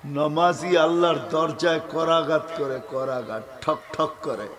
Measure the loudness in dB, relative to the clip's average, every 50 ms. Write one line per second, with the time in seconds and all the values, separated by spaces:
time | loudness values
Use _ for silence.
0 | -10 -6 -2 0 0 0 2 4 4 4 4 2 0 2 4 4 6 4 4 4
1 | 4 4 2 0 -2 -2 0 0 0 0 -2 0 2 2 2 0 -2 -4 -4 -2
2 | 2 4 4 2 4 2 0 0 0 -2 -6 -4 -4 -4 -4 -6 -8 -6 -6 -4
3 | -4 -2 -4 -6 -6 -6 -8 -8 -8 -12 -16 -4 -2 -2 -2 -2 -4 -12 -2 -2
4 | -2 -2 -2 -8 -6 -6 -6 -6 -8 -10 -12